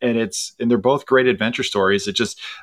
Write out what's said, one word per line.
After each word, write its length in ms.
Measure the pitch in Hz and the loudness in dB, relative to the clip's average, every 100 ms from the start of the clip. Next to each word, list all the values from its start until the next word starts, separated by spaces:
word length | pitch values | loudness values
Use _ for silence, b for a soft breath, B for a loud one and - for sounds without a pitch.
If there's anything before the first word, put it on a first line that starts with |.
and 160 | 123 113 | -2 0
it's, 380 | 110 - - - | -2 -6 -10 -4
and 120 | 117 | 0
they're 80 | 120 | 2
both 260 | 135 143 | 2 0
great 220 | - 131 127 | 2 2 4
adventure 380 | 98 110 120 | 2 -2 -2
stories. 440 | 127 101 95 101 101 | -4 0 2 2 0
It 40 | |
just, 280 | 95 110 - B B | -2 -4 -6 B B